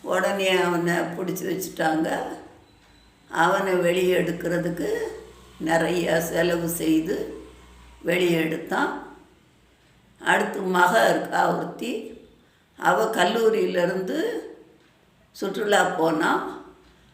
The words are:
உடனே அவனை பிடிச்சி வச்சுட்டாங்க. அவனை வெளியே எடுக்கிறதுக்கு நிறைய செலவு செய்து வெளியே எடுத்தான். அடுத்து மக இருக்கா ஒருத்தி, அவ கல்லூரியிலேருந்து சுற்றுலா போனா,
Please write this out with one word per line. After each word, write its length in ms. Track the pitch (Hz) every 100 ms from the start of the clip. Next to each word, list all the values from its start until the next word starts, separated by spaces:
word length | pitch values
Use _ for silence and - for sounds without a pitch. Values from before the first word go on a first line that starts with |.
உடனே 480 | - 185 196 196 190
அவனை 460 | 185 175 170 170
பிடிச்சி 500 | 175 170 190 180 -
வச்சுட்டாங்க. 760 | 185 165 - - 160 156 - - - - - - - _ _ - _ _ -
அவனை 440 | - 165 196 190
வெளியே 440 | 180 170 180 180 175
எடுக்கிறதுக்கு 720 | 170 170 170 170 165 160 208 453 440 - - - - -
நிறைய 640 | 160 165 160 175 170 165
செலவு 480 | 165 170 175 170 165
செய்து 760 | - 160 160 165 - - - - - - - - -
வெளியே 340 | - 180 180 165
எடுத்தான். 680 | 156 - - - - - - - - _ _ _ _ _ _ _ _ -
அடுத்து 360 | - 190 202 202
மக 480 | 185 180 180 226 196
இருக்கா 480 | 156 - 175 170 170
ஒருத்தி, 640 | - - 233 285 - - - - _ _ _ -
அவ 280 | - 139
கல்லூரியிலேருந்து 1200 | 139 - 185 226 220 196 180 185 175 185 185 302 453 330 - - - _ _ _ _ _ _
சுற்றுலா 520 | - 196 - 208 196
போனா, 800 | - - 165 156 180 - - - - - _ _ _